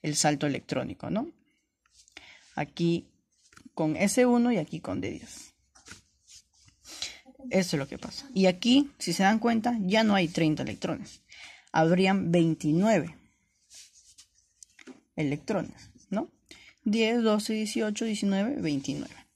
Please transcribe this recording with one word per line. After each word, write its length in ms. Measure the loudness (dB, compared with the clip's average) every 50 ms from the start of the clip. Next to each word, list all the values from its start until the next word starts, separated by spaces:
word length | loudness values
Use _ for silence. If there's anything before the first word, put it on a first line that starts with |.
el 140 | -6 -4 -2
salto 320 | 0 2 0 0 2 0 -2
electrónico, 640 | -2 -4 -6 -4 -4 -4 -4 -6 -8 -10 -8 -4
¿no? 220 | -4 -4 -4 -6 -12 _ _ _ _ _ _ _ _ _ _ _ _ _ -20 _ _ -20 -20 -20 -20 -20 _ _ _
Aquí 520 | -8 -8 -8 _ -2 0 0 0 -2 -4 _ _ _ _ _ _ _ _ _ -20 -20 -20 -20 _
con 200 | -4 -2 -2 0
S 300 | 0 0 0 2 4 4
uno 260 | 4 4 4 2 2
y 60 | 0 -2
aquí 220 | -2 -4 -8 -12
con 220 | -8 -6 -6 -6
D 100 | -6 -8
diez. 420 | -8 -10 -14 -18 -20 -20 -20 -20 _ _ _ _ _ -20 _ -20 -20 -20 _ _ _ _ _ _ -20 -20 _ _ _ _ _ _ _ _ _ -20 -14 -12 -12 -12 -12 -18 _ -20 -20 _ -10 0
Eso 260 | 0 0 0 2 -2
es 40 | -4
lo 80 | -4 -4
que 100 | -10 -12
pasa. 320 | -12 -12 -14 -14 -16 -6 0
Y 120 | 4 4
aquí, 460 | 4 4 2 2 4 4 4 4 2 -4 _
si 140 | -6 -6
se 120 | 0 2 4
dan 160 | 4 4 2
cuenta, 380 | 2 0 0 2 0 0 -2 0
ya 220 | -2 2 2 4 4
no 120 | 4 4
hay 140 | 4 2 2
treinta 340 | 0 2 2 2 2 0 -4
electrones. 580 | -6 -8 -6 -6 -6 -6 -6 -10 -16 -18 -20 _ _ -20 -20 -20 -20 -20 -20 _ _
Habrían 600 | 0 2 4 4 4 4 4 4 2 2 0 2
veintinueve 840 | 4 4 4 4 2 0 0 0 2 2 4 4 4 2 2 -2 -10 -18 _ _ _ _ _ _ _ _ _ _ -20 -20 -20 -20 _ _ _ _ _ -20 -20 _ _ _ _ _ _ _ -20 _ _ -20 -20 -20 -20 -20 _ _ _
electrones, 760 | -4 -2 -2 -2 -6 -6 -4 -4 -4 -4 -6 -12 -20 -20 -20 _ -20 _ _
¿no? 220 | -6 -6 -6 -6 _ _ _ _ -20 -20 -20 -20 _ _ _
Diez, 380 | 0 2 2 2 2 2 2
doce, 320 | 2 2 2 2 0 -2 -4
dieciocho, 520 | -4 -4 -4 -2 -2 -2 -2 -4 -4 -4
diecinueve, 540 | -4 -4 -2 0 0 0 0 0 -2 -2 -4
veintinueve. 540 | -2 -2 -2 -2 -4 -4 -8 -8 -8 -12 -14 -20 -20 _ _